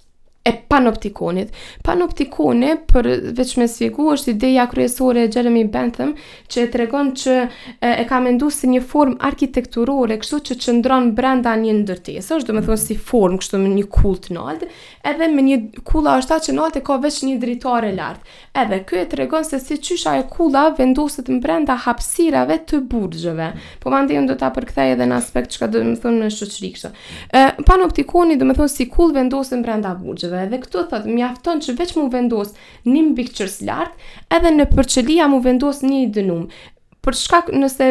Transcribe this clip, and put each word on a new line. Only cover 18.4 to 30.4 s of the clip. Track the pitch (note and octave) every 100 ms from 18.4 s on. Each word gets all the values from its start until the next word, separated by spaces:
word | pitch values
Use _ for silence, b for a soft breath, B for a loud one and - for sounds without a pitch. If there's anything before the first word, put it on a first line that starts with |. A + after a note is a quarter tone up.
| B
Edhe | - A#3 F#3+
ky | G3 F4+
e | F4
tregon | C#4 B3+ D#4 D#4
se | C4+
si | C4 D4
qysh | - F4 D#4
ajo | C#4 C4
kulla | - E4 C4+ D#4
vendoset | D#4 B3+ C4 D4 C#4+ B3+
brenda | B3+ C#4 E4 C#4+ B3
hapësirave | B3 A#3+ - - E4 C4 B3+ D#4+
të | - D4+
burgjeve. | B3+ A#3+ F#3 E3 E3+ D#3+ D#3+ - B B
Po | -
mandej | C4+ C#4 D4
unë | C#4
do | C4
ta | C3+
përkthej | F#3 B2 - C3+ B2
edhe | B2
në | B2
aspekt | A#2+ B2+ -
çka | - G#3
do | A3+
me | A3+ A#3
thonë | A#3+ A#3 G#3+
në |
shoqëri | G#3+ G3+ - F#3+
kështu. | - - - B B B
E, | C4 C4+ -
panoptikoni, | - F#4 F4+ - C#4 F4 E4+ D4
do | C4
me | C4
thonë, | D4
si | - B3
kull | - E4+
vendosen | C#4+ B3+ C#4 C4 B3
brenda | A#3 A3 G3+
burgjeve. | F3+ F3+ F3 F3
Edhe | F3+